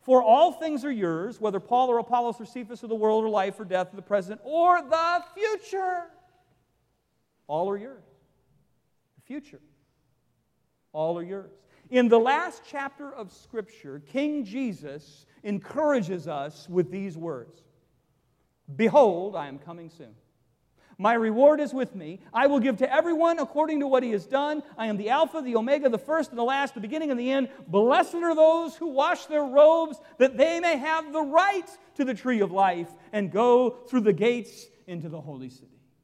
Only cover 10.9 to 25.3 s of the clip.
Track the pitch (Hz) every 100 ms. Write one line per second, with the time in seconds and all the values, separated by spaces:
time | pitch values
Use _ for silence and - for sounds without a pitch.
10.9 | 156 160 175 175 196 190 _ _ _ _
11.9 | 247 240 233 233 294 349 - - 285 277
12.9 | _ 285 269 202 - _ 233 202 - 143
13.9 | 135 147 254 302 294 214 226 262 180 147
14.9 | 143 - - _ _ 208 202 - 277 302
15.9 | 269 175 185 147 147 143 151 - 175 180
16.9 | 190 196 165 165 135 117 _ _ _ _
17.9 | _ _ _ _ _ _ _ - 139 220
18.9 | 262 240 175 190 180 143 135 - 170 165
19.9 | 160 127 117 _ _ _ _ _ _ _
20.9 | _ 196 233 226 220 285 302 294 262 254
21.9 | 196 156 185 - 226 285 285 240 208 254
22.9 | 277 339 330 339 339 277 285 311 302 285
23.9 | 262 254 214 - 269 294 302 - - 220
24.9 | 208 208 269 320